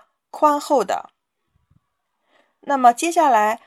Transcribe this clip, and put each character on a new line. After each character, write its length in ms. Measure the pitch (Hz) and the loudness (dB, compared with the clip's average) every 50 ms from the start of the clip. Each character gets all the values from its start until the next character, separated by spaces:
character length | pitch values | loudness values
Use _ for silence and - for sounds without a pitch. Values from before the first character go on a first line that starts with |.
| _ _ _ _ _ _ | _ _ _ _ _ _
宽 260 | - - 311 302 294 | -6 -2 0 0 0
厚 240 | 294 - - 294 247 - | -2 -4 -2 -2 -2 -2
的。 240 | - 95 - - - _ _ _ _ _ _ _ _ _ _ _ _ _ _ _ _ _ _ _ _ _ _ _ _ _ _ _ _ _ _ - | -2 -6 -8 -10 -14 _ _ _ _ _ _ _ _ _ _ _ _ _ _ _ _ _ _ _ _ _ _ _ _ _ _ _ _ _ _ -8
那 140 | - 277 | -6 -2
么 140 | 262 254 240 | 2 4 4
接 180 | 240 - 320 339 | 2 2 -2 -4
下 200 | 330 349 311 277 | 0 0 2 2
来 320 | 233 214 208 214 226 - _ | 2 2 0 0 -4 -6 _